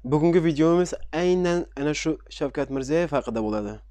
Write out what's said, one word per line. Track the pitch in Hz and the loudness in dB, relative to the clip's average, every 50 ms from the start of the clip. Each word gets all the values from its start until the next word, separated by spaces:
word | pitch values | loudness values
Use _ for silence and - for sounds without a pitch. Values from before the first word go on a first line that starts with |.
bugungi | - 127 147 151 156 170 170 180 160 | -2 0 0 2 4 4 4 4 2
videomiz | 170 151 139 160 165 170 175 180 170 - - - - - | 2 2 4 4 4 4 4 2 0 -4 -10 -10 -6 -2
aynan | 156 180 180 180 180 180 175 170 175 - - - | 0 2 2 2 2 2 2 0 0 -2 -4 -6
ana | - 139 151 151 | -4 -2 -2 -2
shu | - - 156 151 - - | -2 -2 -2 -4 -4 -8
Shavkat | - - - 151 135 - 151 139 127 | -18 -6 -6 -6 -4 -2 -4 -6 -4
Mirziyoyev | 135 135 131 131 156 165 175 160 | -4 -6 -2 0 0 0 0 0
haqida | 143 135 - 123 110 113 | 0 -2 -2 -2 -4 -2
bo'ladi. | 110 107 107 107 104 104 107 - - - | -2 -2 -2 -4 -4 -6 -10 -12 -16 -20